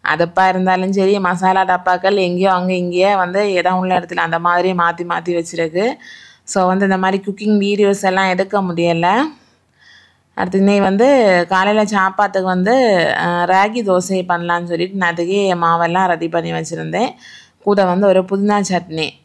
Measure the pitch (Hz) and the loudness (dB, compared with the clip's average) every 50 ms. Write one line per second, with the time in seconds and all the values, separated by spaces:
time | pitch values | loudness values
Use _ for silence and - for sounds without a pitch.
0 | - - 151 156 170 170 - 185 190 185 185 185 185 185 185 180 185 190 190 196 | 0 -2 0 0 0 0 2 2 2 2 2 2 2 2 2 0 0 -2 0 0
1 | 190 190 202 202 190 180 180 175 190 185 185 190 190 185 185 180 180 185 180 175 | 2 2 2 2 0 -2 -2 0 0 2 2 2 2 2 0 0 2 0 0 2
2 | 180 190 202 190 185 175 180 175 190 196 185 180 185 185 185 180 180 175 175 180 | 0 0 0 2 0 0 0 0 2 2 2 2 0 -2 -2 -2 -2 -2 0 2
3 | 185 202 202 190 180 175 180 196 208 202 190 175 170 180 185 185 185 185 185 180 | 2 2 2 0 0 -2 -2 -2 -2 0 0 0 0 0 0 0 0 0 -2 -2
4 | 175 170 175 175 170 165 165 165 170 175 175 175 180 190 185 175 170 170 170 170 | -2 -4 -4 -4 -2 -2 -2 -2 0 0 2 2 0 0 0 0 0 0 -2 -4
5 | 175 175 175 170 165 175 175 170 165 170 - 170 165 160 160 175 208 247 302 - | -8 -6 -6 -6 -4 -4 -4 -4 -4 -6 -6 -6 -6 -4 -2 -2 -2 -2 -4 -8
6 | - - - - - - - _ _ - - 190 180 180 185 196 202 190 190 185 | -18 -20 -20 -20 -20 -20 -20 _ _ -4 -2 0 2 2 2 2 2 0 0 0
7 | 190 190 196 196 196 208 190 - 208 214 214 202 196 202 202 196 208 196 202 196 | 0 -2 -2 -2 -4 -8 -10 -4 -2 0 0 2 2 0 0 2 2 2 2 0
8 | 196 190 185 190 190 190 180 180 196 190 208 202 190 180 170 165 170 175 165 165 | 0 0 0 0 0 0 0 -2 -2 -2 -2 -2 -2 -2 -2 0 0 0 0 2
9 | 170 180 196 240 294 320 294 _ _ _ _ _ _ _ _ _ _ - - - | 2 2 2 0 0 -4 -6 _ _ _ _ _ _ _ _ _ _ -20 -20 -20
10 | _ _ _ _ _ _ _ - 190 180 185 190 196 196 202 202 196 190 196 202 | _ _ _ _ _ _ _ -8 -6 -2 0 0 2 2 2 2 0 0 2 2
11 | 240 277 285 262 226 202 185 175 175 170 190 185 190 202 208 214 214 214 214 196 | 2 4 4 4 4 4 4 2 0 0 0 0 0 2 2 0 0 0 0 0
12 | 190 190 190 - 208 196 190 190 185 185 180 180 180 208 247 269 254 226 196 180 | 0 0 0 0 -2 0 0 -2 -2 0 0 0 2 2 2 4 4 4 2 2
13 | 160 143 - - 175 175 175 175 175 170 185 190 196 220 220 247 220 196 185 185 | 2 0 0 -2 -2 -2 -2 -2 0 2 2 2 2 2 -2 -4 -2 0 0 0
14 | 180 185 190 185 180 180 175 170 170 175 175 175 175 175 175 160 175 185 196 196 | 0 -2 -4 -4 -2 -2 -4 -4 -2 -2 -4 -4 -2 -4 -4 -4 -4 -4 -4 -2
15 | 180 170 170 170 170 175 196 202 202 190 180 170 170 165 170 170 170 170 170 185 | -2 -2 -2 -2 -4 -2 0 0 0 0 0 0 0 0 2 2 0 0 0 0
16 | 190 180 170 160 165 165 165 170 165 165 165 165 160 165 170 165 160 160 165 185 | 0 0 0 -2 -4 -4 -4 -4 -4 -4 -6 -6 -6 -8 -8 -8 -8 -6 -2 -2
17 | 240 - - - - - - - - _ _ _ _ 202 202 202 190 180 180 185 | -4 -4 -6 -14 -20 -20 -20 -20 -20 _ _ _ _ 0 2 2 2 2 2 2
18 | 202 196 185 185 180 185 196 196 202 208 208 202 196 190 185 175 175 175 160 160 | 4 4 4 4 2 0 -2 0 0 0 0 0 0 0 -2 -4 -4 -6 -6 -6
19 | 151 135 - _ | -6 -6 -8 _